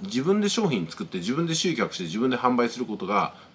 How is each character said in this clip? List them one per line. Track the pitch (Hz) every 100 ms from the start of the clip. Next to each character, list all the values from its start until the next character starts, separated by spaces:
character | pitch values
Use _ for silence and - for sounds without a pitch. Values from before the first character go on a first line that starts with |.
自 | 98 120
分 | 156 208
で | 208
商 | 226 196
品 | 110 80
作 | -
っ | 98
て、 | 92
自 | 90 143
分 | 170
で |
集 | 160 180 110
客 | 90
し | -
て、 | 87
自 | 101
分 | 127
で | 123
販 | 123 123
売 | 117
す | 117
る | 113
こ | 101
と | 95
が | 101 78 - -